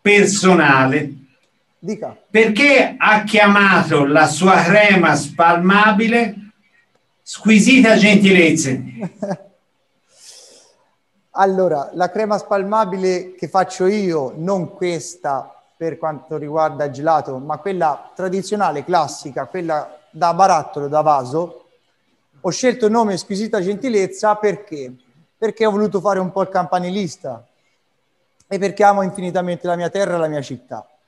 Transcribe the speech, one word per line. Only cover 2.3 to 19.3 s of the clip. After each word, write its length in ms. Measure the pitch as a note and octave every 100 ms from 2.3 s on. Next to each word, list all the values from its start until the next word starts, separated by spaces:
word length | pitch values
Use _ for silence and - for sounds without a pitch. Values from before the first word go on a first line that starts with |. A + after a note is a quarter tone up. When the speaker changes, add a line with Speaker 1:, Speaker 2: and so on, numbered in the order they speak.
| G#3+ A3 G#3+ C#4+ C4 - -
Speaker 1:
ha 260 | F#3 G#3+
chiamato 840 | G#3 G#3+ G3+ G3+ G3 F3 D#3+ D3+ C#3
la 220 | D#3 D#3
sua 340 | D#3 F#3 F#3
crema 540 | F3 G#3 G#3 F#3+ E3 C#3+
spalmabile 1200 | - - E3+ E3+ F3+ G3+ G#3+ G3+ A3+ A#3+ A3 - - _ _ _ _ _ _ _
squisita 720 | - - G#3+ G#3+ - C4 A3 F3+
gentilezza? 760 | G3+ G3 G3 F3+ E3 - C3+
Speaker 2:
<laughs> 800 | B2+ - A3+ F#3+ - G3+ F#3 - _ _ _ _ _ _ _ - - - _ _ _ _ _ _ _ _ -
Allora, 540 | G3 F#3+ F#3 D3+ C3+
la 180 | E3 F3
crema 260 | G#3 G#3+ G#3
spalmabile 960 | - G3+ G3 G#3+ G#3 F#3+ F#3 F#3 -
che 140 | - D#3+
faccio 400 | F#3+ F3+ - F#3
io, 480 | G#3+ F#3+ D#3+ C3 D3
non 340 | E3+ G3 D#3+ -
questa 880 | F3+ E3 - - D3 C3+ - _ _ _
per 220 | E3 D#3+
quanto 400 | D#3+ D3+ - D#3
riguarda 460 | D3 D#3+ D#3 C#3+
il 80 | D3
gelato, 480 | B2+ D#3 D#3 C#3 C3
ma 180 | C#3+ D3+
quella 540 | G3 F#3+ D#3+ C#3 -
tradizionale, 680 | - F#3 F#3+ F3+ G#3 F#3 D3
classica, 640 | C#3 F3 C#3+ - D3+